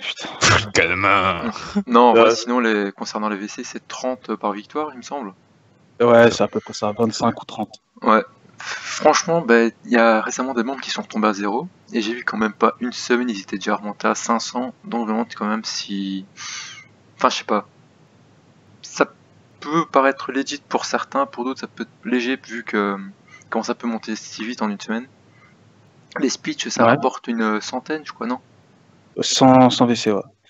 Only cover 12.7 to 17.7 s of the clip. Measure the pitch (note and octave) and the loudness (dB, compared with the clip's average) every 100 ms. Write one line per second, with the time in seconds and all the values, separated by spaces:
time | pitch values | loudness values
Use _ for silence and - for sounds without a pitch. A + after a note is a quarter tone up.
12.7 | - A#2+ - - A#2+ B2 G2+ F#2+ G#2 G#2+ | 0 -8 -8 0 0 0 -4 -8 -8 -4
13.7 | G2+ G#2 G2+ G#2+ A2 - A#2 - B2 B2+ | -4 -4 -4 -2 -2 -2 -2 -2 -6 -8
14.7 | - - A#2 G#2+ A2 A#2 - G#2 A2 G#2+ | -10 -8 -6 -2 -2 -4 -6 -4 -4 -6
15.7 | - - G2 G2 F#2+ F#2+ - - - - | -10 -8 -6 -4 -6 -10 -16 -14 -14 -14
16.7 | - - _ _ - B2+ - - G#2 - | -18 -20 _ _ 0 0 0 -2 -4 -4